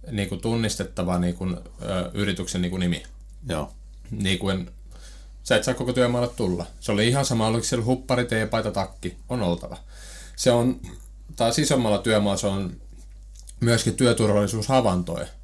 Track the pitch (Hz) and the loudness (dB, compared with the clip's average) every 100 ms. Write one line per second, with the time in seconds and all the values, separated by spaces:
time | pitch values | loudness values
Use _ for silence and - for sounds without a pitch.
0 | - 110 98 92 113 117 110 - 98 - | -6 -4 -2 -2 -2 0 0 -2 -6 -2
1 | 90 90 87 87 92 87 - - - 92 | 0 2 0 0 -4 -6 -8 -12 -4 -4
2 | 87 - 101 90 90 90 90 92 90 82 | -4 -2 -2 -2 -4 -2 -2 0 0 0
3 | - - - - 127 80 73 - - - | -6 -18 -18 -14 -6 -4 -4 -10 -20 -18
4 | - 107 95 95 98 95 90 - - - | -12 -2 0 2 0 -2 -4 -12 -18 -18
5 | - - - - - 117 - 127 127 127 | -18 -20 -20 -16 2 2 2 -2 0 2
6 | 123 120 120 - 101 90 87 - - 104 | 4 4 0 0 0 0 -4 -8 0 2
7 | 113 131 135 117 110 113 113 123 113 127 | 4 4 2 2 4 2 2 0 2 0
8 | - 123 120 110 107 113 107 95 92 - | 2 0 2 0 2 0 0 -2 -4 -6
9 | 90 - - 123 92 87 - - - - | -8 -8 -6 -2 0 0 -4 -12 -16 -18
10 | - - - - - 120 120 123 - - | -18 -18 -16 0 4 6 4 0 -8 -16
11 | - - - - 117 117 147 135 113 101 | -18 -20 -18 -2 0 2 2 4 4 2
12 | 113 107 101 95 104 98 92 - - - | 4 4 4 2 0 0 -4 -8 -16 -20
13 | - - - - - - 117 117 - - | -20 -20 -20 -20 -18 -2 2 4 2 4
14 | 123 117 107 104 101 110 101 131 113 90 | 4 6 4 4 2 0 2 4 4 2
15 | 87 82 - - | 0 -4 -6 -10